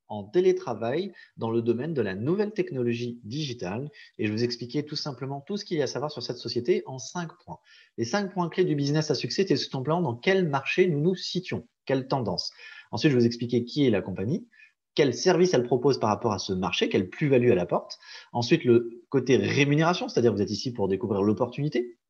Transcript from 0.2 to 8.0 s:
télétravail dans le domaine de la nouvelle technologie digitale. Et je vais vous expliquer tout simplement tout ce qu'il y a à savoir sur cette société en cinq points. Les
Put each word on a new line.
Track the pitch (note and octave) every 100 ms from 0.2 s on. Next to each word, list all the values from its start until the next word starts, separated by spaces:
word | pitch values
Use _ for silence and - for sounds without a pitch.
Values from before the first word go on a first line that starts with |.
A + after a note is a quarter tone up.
télétravail | G2+ F3 F#3 F3+ - A2 A2+ D3 G3 - - -
dans | A2+
le | A#2
domaine | A#2 A2+ D3+
de | D3+
la | G#2
nouvelle | F#2 B2+ G3 G#3
technologie | G3+ F3+ C3+ A#2+ A#2 A#2+ A#2+
digitale. | G#2 C#3 D3 A#2+ F2+ G#2+ D3 - - -
Et | G#2+
je |
vais | G#2+
vous |
expliquer | A#2+ A#2+ A#2+ D3
tout | D3
simplement | D3+ D#3 C3 C3+ C#3
tout | - G3+
ce |
qu'il | - D3+
y |
a |
à | C3
savoir | B2+ D3
sur | C3
cette | - B2
société | A#2 A#2 A#2+ F#3+
en | E3 C3
cinq | - F3+ E3 -
points. | - - _ - _
Les | -